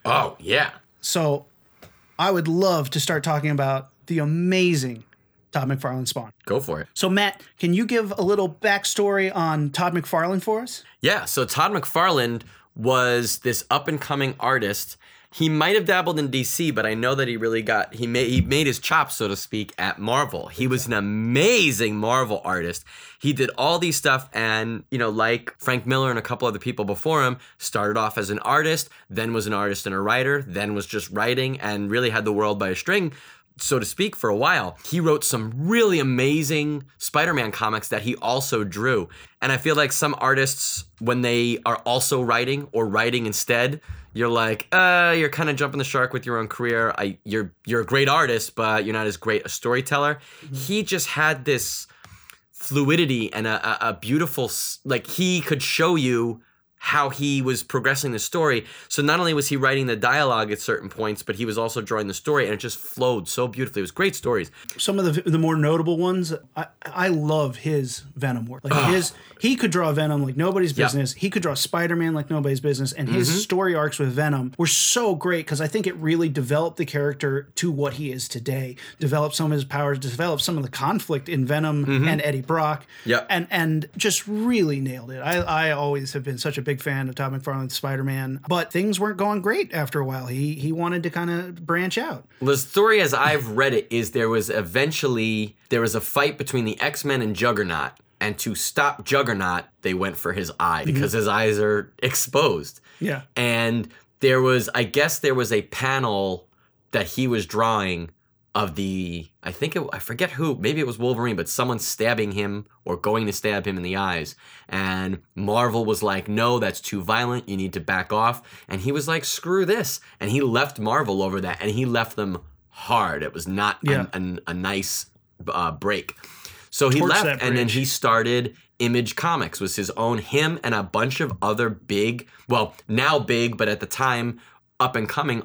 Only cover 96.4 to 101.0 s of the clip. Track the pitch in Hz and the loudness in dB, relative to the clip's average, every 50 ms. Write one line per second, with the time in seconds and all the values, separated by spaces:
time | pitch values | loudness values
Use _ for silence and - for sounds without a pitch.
96.4 | 139 135 - 127 117 110 107 - - 147 147 - - 143 139 127 117 107 104 87 | -6 -2 -2 0 0 0 -2 0 -2 -2 -2 -2 -2 0 0 0 0 0 0 2
97.4 | 113 120 117 104 104 90 85 78 67 62 - _ _ _ _ - - 107 104 - | 2 2 2 2 0 0 0 -2 -4 -4 -8 _ _ _ _ -6 -4 -4 -4 -4
98.4 | - 123 101 - - - - - 143 143 131 - 95 - 135 139 139 117 110 98 | -4 -4 -4 -4 -4 -2 0 2 2 2 0 -2 -4 0 2 2 2 2 0 -2
99.4 | 95 90 90 87 - - _ _ - 95 92 90 95 95 90 - - 98 90 101 | 0 -2 -2 -2 -4 -8 _ _ -4 -2 -2 0 -2 -2 -4 -4 -4 -4 -4 -4
100.4 | 90 82 - - 87 87 82 78 69 78 143 135 | -4 -6 -4 -2 0 0 0 0 0 0 0 2